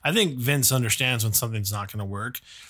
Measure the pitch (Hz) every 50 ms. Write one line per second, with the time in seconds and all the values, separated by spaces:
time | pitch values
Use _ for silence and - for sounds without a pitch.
0 | - 147 170 226 208 170 135 127 120 131 143 143 123 - 135 127 120 110 - -
1 | 135 127 127 113 110 110 104 - 123 113 113 107 98 98 107 101 101 101 - 104
2 | 101 98 98 101 110 123 - - - - - - - -